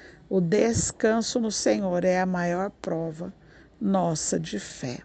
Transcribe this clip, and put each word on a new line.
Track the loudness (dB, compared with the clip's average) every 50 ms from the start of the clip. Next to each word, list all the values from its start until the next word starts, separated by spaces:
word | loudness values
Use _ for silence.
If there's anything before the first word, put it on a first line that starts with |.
| -20 -20 -20 -20 -8 -2
O | 0 0
descanso | 2 4 4 4 4 4 2 0 -2 -4 -4 0 2 2 2 2 0 0 -2 -2
no | -2 -2
Senhor | -2 0 2 2 2 2 2 0 0 2 2
é | 2 2 2
a | 2
maior | 0 0 0 0 0 0 -2 -2 -4 -6 -8
prova | -6 -4 -4 -4 -4 -6 -6 -8 -12 -12 -12 -16 -20 -20 -20 -20 -20 -20 _ -4
nossa | -2 0 2 2 2 2 0 -2 -2 -2 -2 -2
de | -2 -4 -6 -8
fé. | -8 -10 -12 -10 -8 -8 -8 -10